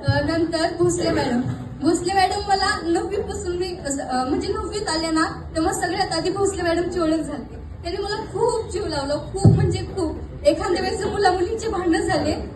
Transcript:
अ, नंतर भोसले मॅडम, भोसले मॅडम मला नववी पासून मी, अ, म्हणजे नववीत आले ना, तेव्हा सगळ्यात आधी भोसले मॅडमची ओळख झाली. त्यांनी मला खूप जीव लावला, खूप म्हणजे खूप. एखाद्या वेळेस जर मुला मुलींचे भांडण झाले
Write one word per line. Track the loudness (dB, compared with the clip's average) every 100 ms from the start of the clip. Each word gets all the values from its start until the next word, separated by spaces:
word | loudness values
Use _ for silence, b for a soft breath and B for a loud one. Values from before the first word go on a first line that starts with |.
| 2
अ, | 2
नंतर | 2 2 0 2 0 2
भोसले | 2 2 2
मॅडम, | 2 2 0 -2 -4 -8 0
भोसले | 2 2 2
मॅडम | 2 2 2 0
मला | 2 2 0
नववी | 0 0 0 -4
पासून | -4 -4 -4 -2
मी, | -2 -4 -6 -4 -2
अ, | -2 0
म्हणजे | 0 0
नववीत | -2 -4 -4 -2
आले | -2 0
ना, | 0 0 -4 -6 -2
तेव्हा | 0
सगळ्यात | 0 -2 0 0
आधी | 0 -2
भोसले | 2 0 2
मॅडमची | 0 0 0 0
ओळख | 2 0
झाली. | -2 -8 -10 -12 -12 -10
त्यांनी | -8 -4
मला | -4 -4
खूप | -4 0 0 0 -4
जीव | -4 -4
लावला, | -4 -2
खूप | -4 -4 6 6
म्हणजे | 8 4 0
खूप. | -4 -4 -4 -4 -10 2 2
एखाद्या | 2 0 0
वेळेस | 0 -2
जर | -2
मुला | 2 4
मुलींचे | 4 0 -2 -2
भांडण | -2 2 2
झाले | 2 0 0 -2 -6